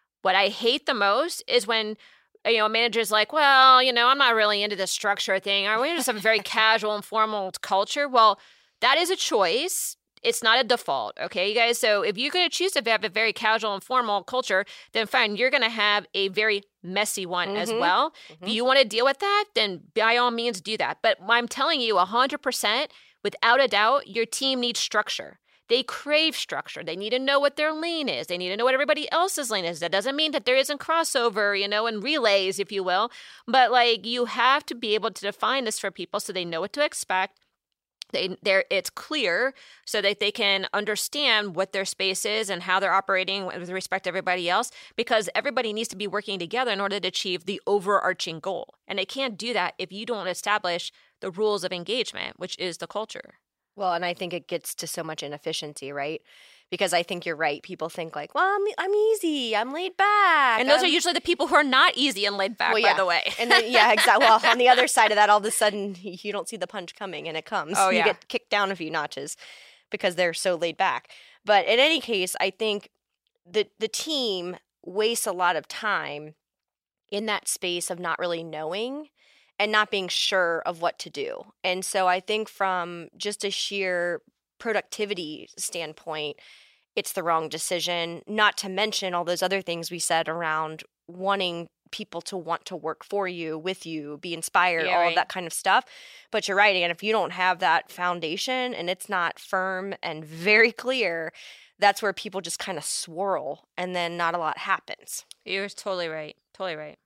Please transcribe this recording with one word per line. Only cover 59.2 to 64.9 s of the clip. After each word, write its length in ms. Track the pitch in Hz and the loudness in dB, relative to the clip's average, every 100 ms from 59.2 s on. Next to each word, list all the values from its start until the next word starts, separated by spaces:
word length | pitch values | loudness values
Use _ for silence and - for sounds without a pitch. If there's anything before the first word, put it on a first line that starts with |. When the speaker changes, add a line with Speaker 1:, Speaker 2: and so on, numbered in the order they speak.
| 330 294 233 208 | 0 0 0 0
Speaker 2:
I'm 180 | 240 | 0
laid 240 | 294 370 370 | -4 -6 2
back, 640 | 403 415 392 320 262 226 | 4 6 6 6 6 4
Speaker 1:
And 100 | 262 | 4
those 100 | 302 | 4
Speaker 2:
I'm" 60 | 370 | 4
Speaker 1:
are 40 | |
usually 260 | 311 349 349 | 2 2 0
the 60 | |
people 260 | - 349 359 | 0 0 4
who 80 | 285 | 4
are 80 | |
not 300 | 285 262 339 - | 6 6 6 4
easy 300 | 277 196 202 | 0 2 0
and 120 | 202 | 0
laid 180 | 196 220 | -2 0
back, 160 | 165 | 2
Speaker 2:
Well, 120 | 208 | 4
Speaker 1:
by 60 | 202 | 4
Speaker 2:
yeah. 80 | 160 | 4
Speaker 1:
the 80 | 185 | 4
way. 280 | 170 - - | 2 0 -2
Speaker 2:
And 100 | 240 | 4
then, 140 | 381 220 | 4 6
yeah, 200 | 247 214 | 6 6
exactly. 340 | 214 - 214 233 | 6 6 6 8
Well, 120 | 220 - | 8 6
on 140 | 233 | 6
the 100 | 247 | 8
other 160 | 247 | 8
Speaker 1:
<laughs> 80 | 302 | 6